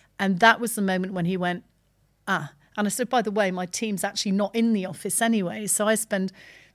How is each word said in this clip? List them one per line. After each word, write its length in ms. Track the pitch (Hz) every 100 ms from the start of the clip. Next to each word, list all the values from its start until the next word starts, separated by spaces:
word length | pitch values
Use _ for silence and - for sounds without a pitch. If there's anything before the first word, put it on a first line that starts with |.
| _ -
And 220 | 196 180
that 200 | 226 -
was 140 | 233
the 80 | -
moment 320 | 196 185 185
when 100 | 185
he 120 | 175 185
went, 280 | 180 175 - _ _ _ _ _ -
"Ah." 260 | 185 147 - _ -
And 100 | 208
I 40 |
said, 180 | - 240
"By 140 | 254
the 80 | 214
way, 200 | 202 196
my 140 | 180
team's 400 | 180 - 226 196
actually 280 | 196 196 208
not 220 | 196 202
in 180 | 233 233
the 100 | 220
office 380 | 185 165 208 -
anyway. 440 | 233 226 175 214 208
So 220 | - 208
I 60 |
spend 360 | 220 - 196 190 - - - -